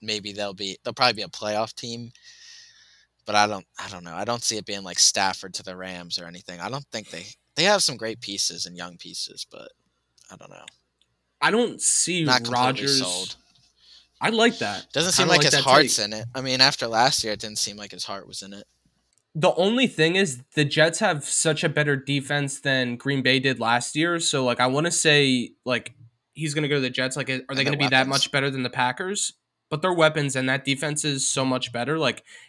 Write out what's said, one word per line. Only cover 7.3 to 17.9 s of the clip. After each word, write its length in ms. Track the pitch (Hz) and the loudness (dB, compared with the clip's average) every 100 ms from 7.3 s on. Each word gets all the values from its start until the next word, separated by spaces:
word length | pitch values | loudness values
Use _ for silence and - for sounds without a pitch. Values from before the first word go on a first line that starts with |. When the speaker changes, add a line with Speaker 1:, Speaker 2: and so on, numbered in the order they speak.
| - _ - | -20 _ 0
Speaker 1:
they 80 | |
have 180 | 190 202 | 2 4
some 140 | - 120 | 2 -2
great 240 | 113 113 | -8 -8
pieces 460 | - 98 - 87 87 | -8 -4 -4 -6 -10
and 100 | 87 | -10
young 200 | 87 85 | -14 -14
pieces, 480 | 87 85 - - - | -14 -12 -12 -12 -16
but 220 | - - _ _ _ _ _ - | -16 -20 _ _ _ _ _ -20
I 60 | 95 | -20
don't 140 | 50 | -20
know. 140 | 50 - - _ _ _ _ _ _ | -20 -20 -20 _ _ _ _ _ _
Speaker 2:
I 100 | 151 | 2
don't 300 | 220 220 - | 2 0 0
see 440 | - - - 180 | 0 2 0 0
Speaker 1:
Not 200 | 151 127 | 2 2
completely 160 | 117 123 | 2 2
Speaker 2:
Rodgers. 360 | 127 135 139 135 | 2 0 0 0
Speaker 1:
sold. 340 | - 92 95 - _ _ _ _ _ - _ _ | 0 -4 -6 -12 _ _ _ _ _ -20 _ _
Speaker 2:
I 100 | 156 | 0
like 280 | 226 233 240 | 4 4 2
that. 280 | 151 - - | -4 -4 -4
Speaker 1:
Doesn't 180 | 139 180 | -2 2
Speaker 2:
Kinda 60 | 180 | 2
Speaker 1:
seem 120 | 180 | 4
like 100 | 175 | 6
Speaker 2:
like 60 | 147 | 6
Speaker 1:
his 80 | |
Speaker 2:
that 100 | 139 | 4
Speaker 1:
heart's 320 | 135 123 120 - | 6 6 6 2
Speaker 2:
take. 80 | 104 | -2
Speaker 1:
in 60 | |
it. 140 | 107 117 | -6 -8
I 60 | 131 | -6
mean, 200 | 131 131 | -2 4
after 260 | 135 - 117 | 4 4 0
last 380 | 113 131 - | 4 4 2
year, 80 | 113 | -2
it 80 | 101 | -4
didn't 180 | 107 107 | -6 -6
seem 180 | 107 104 | -6 -6
like 140 | 101 | -14